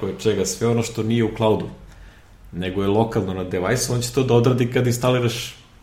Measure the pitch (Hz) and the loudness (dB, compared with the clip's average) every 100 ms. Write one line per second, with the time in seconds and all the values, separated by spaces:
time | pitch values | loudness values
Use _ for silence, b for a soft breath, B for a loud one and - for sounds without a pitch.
0 | 98 92 110 98 92 - 117 117 113 - | -6 -4 0 0 0 -2 0 0 -2 -4
1 | 110 117 110 107 110 101 - - - b | 0 0 0 2 2 2 -2 -12 -20 b
2 | b b b b - 85 92 90 98 101 | b b b b -14 -8 -6 -2 2 2
3 | 113 117 95 92 90 92 90 123 - 120 | 2 0 -2 -4 -4 -2 0 0 -2 -2
4 | 120 - 127 120 120 120 120 131 123 117 | -2 0 4 4 4 4 2 0 0 0
5 | 127 127 120 117 - - - - | 2 2 0 -2 -8 -12 -20 -16